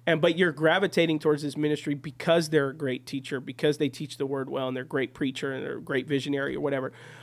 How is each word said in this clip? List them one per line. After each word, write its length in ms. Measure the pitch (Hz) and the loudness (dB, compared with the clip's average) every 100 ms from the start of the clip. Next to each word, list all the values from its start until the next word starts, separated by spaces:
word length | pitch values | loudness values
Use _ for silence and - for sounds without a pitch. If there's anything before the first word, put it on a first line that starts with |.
| - | 0
and, 140 | 160 | 4
but 160 | 170 165 | 4 4
you're 140 | 180 | 2
gravitating 680 | 143 160 180 196 - 165 156 | 4 4 4 4 4 2 2
towards 220 | 156 151 | 2 2
this 140 | 147 151 | -2 -2
ministry 380 | 151 151 151 | 0 0 -2
because 560 | 143 151 - - 170 156 | -4 -6 -2 2 4 4
they're 200 | 151 139 | 2 2
a 60 | 156 | -2
great 300 | 139 127 - | -4 -4 -6
teacher, 340 | 139 - 139 | -8 -4 -6
because 380 | 135 127 151 147 | -6 -2 0 2
they 100 | 143 | 0
teach 280 | - 147 - | -2 -10 -6
the 80 | 139 | -4
word 240 | 139 135 | -4 -4
well, 180 | 135 131 | -4 -2
and 80 | 127 | -4
they're 80 | |
a 40 | 127 | -4
great 260 | 143 127 | -2 -2
preacher, 400 | - 139 131 139 | -2 -4 -2 -6
and 100 | 131 | -4
they're 140 | 139 120 | -6 -8
a 40 | |
great 240 | - 135 131 | -2 -2 0
visionary 480 | 139 147 139 139 135 | -2 0 -2 -2 -2
or 20 | |
whatever. 300 | 147 139 127 - - - | -2 -2 -4 -10 -18 -20